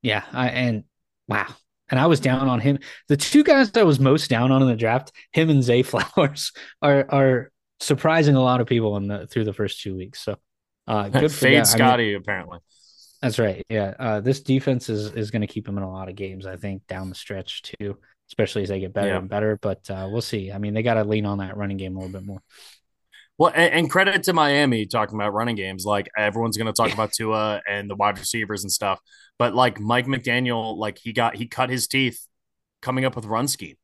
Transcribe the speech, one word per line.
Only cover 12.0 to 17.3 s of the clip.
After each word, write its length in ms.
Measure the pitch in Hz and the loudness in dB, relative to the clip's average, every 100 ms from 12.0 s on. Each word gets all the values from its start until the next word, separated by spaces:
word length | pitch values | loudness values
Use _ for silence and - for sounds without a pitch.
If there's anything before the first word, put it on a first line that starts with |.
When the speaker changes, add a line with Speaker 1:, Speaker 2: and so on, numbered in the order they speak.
| 110 | 2
Speaker 2:
apparently. 460 | 101 92 98 85 85 _ _ _ _ - _ | -2 -6 -8 -8 -16 _ _ _ _ -20 _
Speaker 1:
That's 160 | 131 110 | -4 0
right. 280 | 110 90 90 | 0 0 -4
Yeah. 240 | 110 101 95 | -2 -2 -4
Uh, 200 | 127 107 | -4 -2
this 200 | 113 135 | 0 -2
defense 460 | - 131 131 127 - | 2 0 2 -2 -2
is, 220 | 107 104 | -6 -4
is 160 | 113 104 | -6 -4
gonna 160 | 110 104 | -4 -4
keep 180 | - 101 | -6 -8
them 120 | 101 | -8
in 60 | |
a 80 | 98 | -8
lot 160 | 95 95 | -10 -12
of 60 | 98 | -10
games, 300 | 98 95 95 | -10 -10 -14
I 80 | 92 | -10
think, 320 | 98 95 _ | -8 -10 _
down 220 | 92 92 | -10 -10
the 60 | 92 | -12
stretch 480 | - | -12